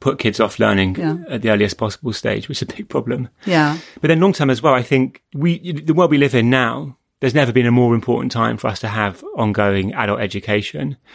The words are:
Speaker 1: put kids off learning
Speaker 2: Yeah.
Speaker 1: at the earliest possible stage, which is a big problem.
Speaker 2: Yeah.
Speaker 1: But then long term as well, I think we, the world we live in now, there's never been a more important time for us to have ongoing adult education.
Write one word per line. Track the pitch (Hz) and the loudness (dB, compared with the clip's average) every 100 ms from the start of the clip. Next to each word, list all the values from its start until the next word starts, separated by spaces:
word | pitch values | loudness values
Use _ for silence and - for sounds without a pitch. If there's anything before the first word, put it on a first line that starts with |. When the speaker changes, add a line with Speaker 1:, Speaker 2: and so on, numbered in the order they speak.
Speaker 1:
put | 135 - | -2 0
kids | 113 101 | -2 0
off | 107 - | -2 2
learning | 110 98 95 92 | 2 4 2 0
Speaker 2:
Yeah. | 165 165 170 | -2 -4 -6
Speaker 1:
at | 120 | -4
the | 113 | 0
earliest | 104 104 - | 2 2 0
possible | 107 - 131 | -6 -4 -8
stage, | 107 120 107 110 | -4 -4 -4 -6
which | 139 | -8
is | |
a | - | -8
big | - 202 | -10 -6
problem. | - 117 123 123 _ - | -6 -4 -6 -6 _ -2
Speaker 2:
Yeah. | 170 147 160 - - | 0 0 -2 -10 -4
Speaker 1:
But | 151 | 0
then | 160 | 4
long | 196 | 2
term | - 143 | 2 0
as | 120 | 2
well, | 151 | 2
I | 127 | 2
think | 120 135 131 - _ | 2 2 0 -4 _
we, | 139 170 170 175 | -2 -2 -2 -6
the | 151 156 | -6 0
world | 156 170 | 2 4
we | 143 | 4
live | 139 | 4
in | 123 117 | 2 2
now, | 131 117 123 143 - _ - | 2 0 -4 -10 -16 _ -4
there's | 135 | 0
never | 143 127 | 2 2
been | 120 120 | 2 4
a | |
more | 123 120 | 4 4
important | 117 - 120 123 | 2 0 -2 -2
time | 117 113 113 | -2 -2 -2
for | 120 | -4
us | 101 | -4
to | 110 | -6
have | 107 101 92 403 | -2 -4 -4 -12
ongoing | 427 110 101 101 98 95 | -2 -2 2 2 0 -2
adult | - 107 104 | -2 -2 -2
education. | 104 98 - 104 95 76 139 135 _ | -4 -6 -2 -2 -2 -8 -8 -10 _